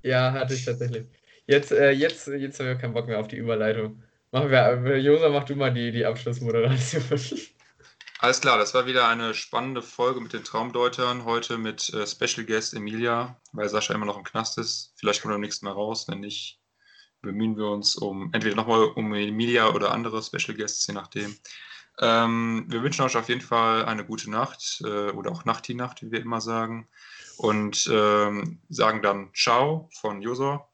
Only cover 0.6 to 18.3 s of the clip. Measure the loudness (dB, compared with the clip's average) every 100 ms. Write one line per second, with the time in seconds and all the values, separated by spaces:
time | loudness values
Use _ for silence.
0.6 | -4 -4 -4 -6 -10 _ _ _ 4 4
1.6 | 4 6 6 6 2 0 -8 -6 -6 -4
2.6 | -4 -2 -2 -4 -2 -4 -4 -6 -2 0
3.6 | 2 0 -4 -8 -20 _ _ 0 4 6
4.6 | 6 4 2 4 6 6 6 4 0 0
5.6 | 0 0 -2 0 -2 -2 -6 -4 0 2
6.6 | 4 2 0 -2 0 -2 -2 -10 -12 _
7.6 | _ _ -20 _ -18 0 2 4 4 4
8.6 | 6 2 4 4 4 4 0 -4 -4 -4
9.6 | -2 -8 -10 0 0 0 -6 -10 -6 -4
10.6 | -2 0 0 2 -2 -2 -2 -2 -2 -4
11.6 | -4 -6 -6 -4 -6 -2 -2 -2 -2 -2
12.6 | -2 -8 -8 -2 0 0 -2 -10 _ -6
13.6 | -2 -2 0 -2 -2 -6 -6 -6 -4 -4
14.6 | -6 -6 -10 -4 -2 0 -2 -4 -4 -8
15.6 | -8 -6 -4 -4 -6 -10 -10 -10 -12 -18
16.6 | _ _ _ _ _ _ -8 -2 -2 -2
17.6 | -2 -2 -2 -2 -4 -4 -4